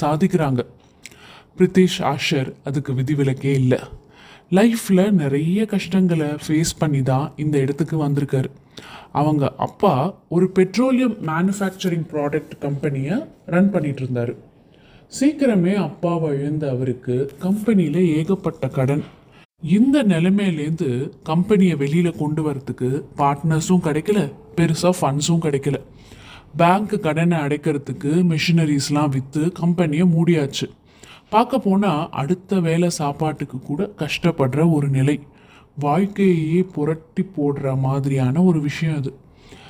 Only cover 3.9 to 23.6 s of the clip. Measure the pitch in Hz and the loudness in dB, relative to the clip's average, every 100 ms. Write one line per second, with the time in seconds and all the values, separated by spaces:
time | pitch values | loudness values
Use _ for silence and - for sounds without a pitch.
3.9 | - - - - - - 180 233 226 - | -18 -20 -20 -20 -18 0 4 4 2 2
4.9 | 185 208 190 143 143 160 196 220 196 170 | 2 4 2 2 0 0 0 0 -2 0
5.9 | 190 185 165 147 147 - 156 160 - 160 | 2 2 2 -2 -4 -2 0 0 0 0
6.9 | 143 131 135 156 - 151 143 135 143 156 | 0 0 0 -2 -4 -2 0 0 -2 -2
7.9 | 160 147 143 139 135 - - _ - - | -2 -2 -2 -2 -2 -4 -8 _ -20 -20
8.9 | - - - 151 151 139 - - - 202 | -20 -8 -2 0 2 -2 -2 -8 0 0
9.9 | 131 170 - - 170 185 190 185 214 262 | 2 -2 -6 -4 0 0 2 0 0 0
10.9 | 247 254 - 156 156 190 196 190 185 185 | 2 0 -2 -4 -2 -2 -2 -4 -4 -4
11.9 | 165 156 151 143 151 - - 143 139 151 | -4 -4 -4 -2 -4 -6 -10 -6 -4 -4
12.9 | 139 139 226 320 - - 175 196 185 147 | -4 -4 -4 -6 -14 -4 0 2 0 -4
13.9 | 127 127 123 120 - - _ _ - - | -4 -6 -4 -4 -6 -14 _ _ -20 -20
14.9 | - - - 277 311 269 196 175 202 160 | -20 -14 -2 0 2 2 2 2 0 -2
15.9 | - 175 165 160 139 143 156 143 127 127 | -4 -2 -2 -2 -2 -2 -4 -2 -2 -2
16.9 | 123 - 123 139 - 180 208 233 208 156 | -4 -4 -2 -4 -4 -4 -2 0 2 2
17.9 | 170 180 156 160 190 165 - 131 143 131 | 2 2 2 0 -2 -4 -6 -6 -2 0
18.9 | 147 - - - - _ _ 151 202 269 | 0 -4 -12 -20 -20 _ _ 0 2 4
19.9 | 285 220 165 180 196 196 156 147 165 151 | 4 2 2 2 2 0 -2 -4 -4 -2
20.9 | 120 151 - - 160 180 196 185 147 143 | -2 -6 -8 -2 0 2 4 4 2 0
21.9 | 165 175 - 147 156 151 135 127 123 123 | 0 0 0 -4 -2 -2 -4 -8 -6 -4
22.9 | 143 - - 143 143 160 156 | -4 -6 -2 0 0 0 0